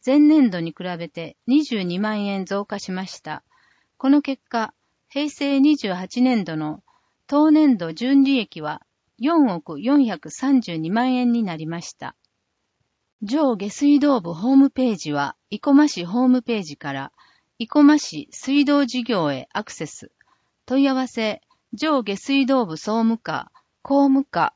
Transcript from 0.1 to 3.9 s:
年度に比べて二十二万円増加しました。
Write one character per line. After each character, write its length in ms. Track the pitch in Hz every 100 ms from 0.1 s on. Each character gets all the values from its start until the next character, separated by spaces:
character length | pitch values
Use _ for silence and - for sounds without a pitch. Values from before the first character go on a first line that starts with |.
| 285
年 300 | 294 311 247
度 100 | 180
に 120 | 165
比 120 | - 180 175
べ 120 | 170
て 260 | - 165 _ -
二 160 | 277
十 180 | 294 214
二 180 | 180 175
万 260 | 214 214 202
円 200 | 196 180
増 200 | 196 208
加 140 | 202
し 120 | -
ま 140 | 185 190
し 160 | -
た。 220 | 156 151 _ _ _ _ _